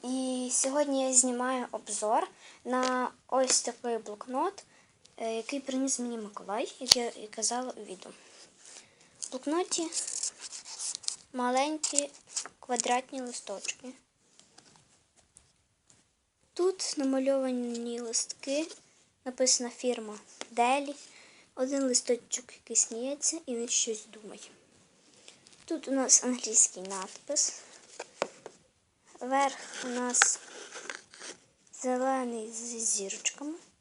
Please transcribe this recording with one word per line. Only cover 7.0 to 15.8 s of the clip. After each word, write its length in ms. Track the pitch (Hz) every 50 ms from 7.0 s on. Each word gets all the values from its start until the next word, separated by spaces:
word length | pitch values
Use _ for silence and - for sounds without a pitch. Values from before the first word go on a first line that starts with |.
| 240
і 200 | 233 - - -
казала 460 | 214 - - 214 - 233 247 254 254 247
у 40 | -
відео. 300 | 214 190 185 180 - 175 - - - - - - - - - - - - - - - - _ _ - - - -
В 120 | - -
блокноті 560 | - 254 - 294 302 339 359 339 - - 330 330 - - - - - - - - - - - - - - - - - - - - - - - - - - - _ -
маленькі 760 | 254 247 247 254 262 277 302 311 311 311 - - 285 285 277 - - - - - - - - - _
квадратні 640 | - - 247 240 - - 247 247 254 - - 269
листочки. 680 | 254 240 240 - - - 196 190 - - - - - 254 262 - _ _ _ _ _ _ _ - - _ _ - _ - - - _ _ _ _ _ _ _ - _ _ _ - _ _ _ _ _ _ _ _